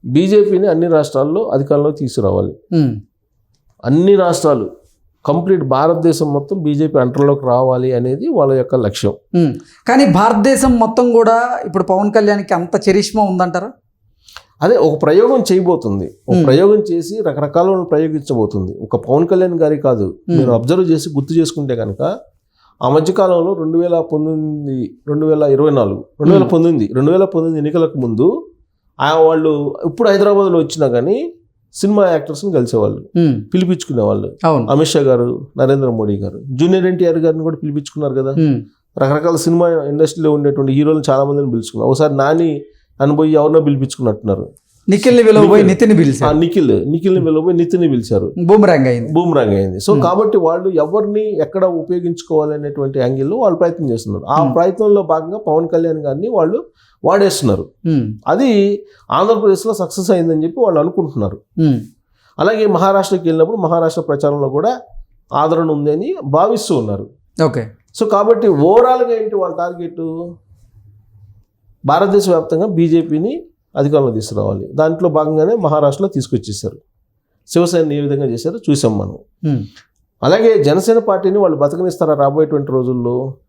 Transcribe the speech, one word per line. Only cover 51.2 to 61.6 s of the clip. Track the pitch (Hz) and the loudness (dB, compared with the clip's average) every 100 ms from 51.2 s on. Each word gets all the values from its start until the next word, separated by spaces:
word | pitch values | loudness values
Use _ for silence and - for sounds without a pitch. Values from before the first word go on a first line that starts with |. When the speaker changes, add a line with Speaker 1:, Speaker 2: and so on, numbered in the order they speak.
| 214 190 | -2 -4
Speaker 1:
ఎక్కడ | 156 190 | -4 -2
ఉపయోగించుకోవాలనేటువంటి | 185 170 165 180 175 170 - 156 151 151 147 143 135 139 | -2 -2 -4 -4 -4 -6 -2 -2 -2 -4 -8 -6 -4 -2
యాంగిల్లో | 123 135 139 226 | -2 -2 -2 0
వాళ్ళు | 220 165 | 0 2
ప్రయత్నం | 170 170 143 | -2 -2 -4
చేస్తున్నారు. | 113 107 95 | -4 -6 -8
ఆ | - 147 | -2 0
Speaker 2:
ఉమ్. | 147 | 2
Speaker 1:
ప్రయత్నంలో | 147 180 190 214 202 | 2 0 0 2 2
భాగంగా | 170 160 160 208 | 2 -2 -2 -8
పవన్ | 185 156 165 | -2 -2 0
కళ్యాణ్ | 170 165 156 | -2 -2 -4
గారిని | 143 139 220 | -4 -4 -2
వాళ్ళు | 220 160 233 - _ _ _ | 0 0 -2 -8 _ _ _
వాడేస్తున్నారు. | 147 196 196 - 127 95 - _ 165 | 0 2 2 2 0 -2 -6 _ -2
Speaker 2:
ఉమ్. | 151 107 107 - | -2 -2 -6 -2
Speaker 1:
అది | 180 269 208 196 202 - _ - | 0 2 2 2 -2 -8 _ -4
ఆంధ్రప్రదేశ్లో | 147 202 226 208 185 220 | 0 2 2 2 0 -2
సక్సెస్ | 208 175 - 180 | -4 -6 -4 0
అయిందని | 185 165 160 | 0 2 0
చెప్పి | 165 170 | -2 0
వాళ్ళు | 220 160 | 0 2
అనుకుంటున్నారు. | 165 - - 117 98 - _ | 0 -2 -4 -4 -6 -6 _
Speaker 2:
ఉమ్. | - | -2